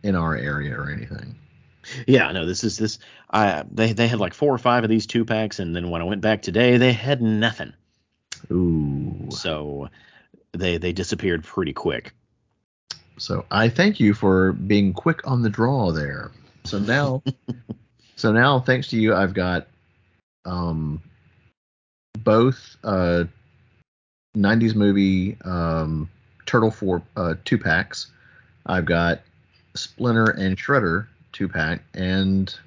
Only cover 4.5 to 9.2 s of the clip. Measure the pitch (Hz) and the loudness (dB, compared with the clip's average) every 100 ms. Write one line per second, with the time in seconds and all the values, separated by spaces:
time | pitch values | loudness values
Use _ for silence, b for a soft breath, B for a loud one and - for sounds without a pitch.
4.5 | 131 127 123 113 113 104 120 113 110 107 | 0 2 2 2 0 0 -2 0 -2 -4
5.5 | - 87 85 87 85 85 101 104 107 - | -6 -6 -4 -4 -4 -4 -2 0 0 0
6.5 | 92 123 123 127 113 127 143 113 107 113 | 2 4 6 4 2 -2 0 0 2 0
7.5 | - 73 - _ _ _ _ _ - - | -4 -14 -14 _ _ _ _ _ -20 -4
8.5 | 87 87 80 73 69 67 - | 0 2 0 -2 -4 -6 -10